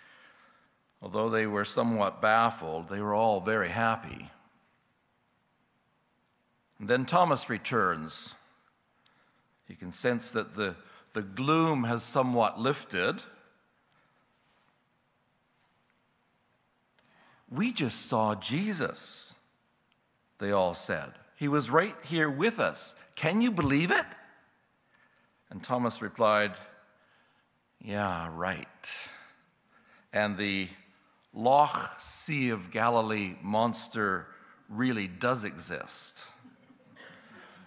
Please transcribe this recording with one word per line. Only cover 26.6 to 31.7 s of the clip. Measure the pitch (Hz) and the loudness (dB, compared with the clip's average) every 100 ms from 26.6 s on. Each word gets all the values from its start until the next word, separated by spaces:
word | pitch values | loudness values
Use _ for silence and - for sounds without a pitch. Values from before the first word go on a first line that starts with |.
| - - _ _ _ _ _ _ _ _ _ _ | -16 -20 _ _ _ _ _ _ _ _ _ _
"Yeah, | 107 104 101 85 82 | -6 -2 -2 -2 -6
right. | 82 90 82 - - - - - - - _ _ _ _ _ _ - _ | -4 -4 -4 -8 -16 -14 -14 -14 -18 -20 _ _ _ _ _ _ -20 _
And | 104 107 95 | 0 0 0
the | 101 98 90 - - _ _ _ _ | 0 0 -2 -8 -20 _ _ _ _
Loch | 107 120 143 147 | -2 4 6 6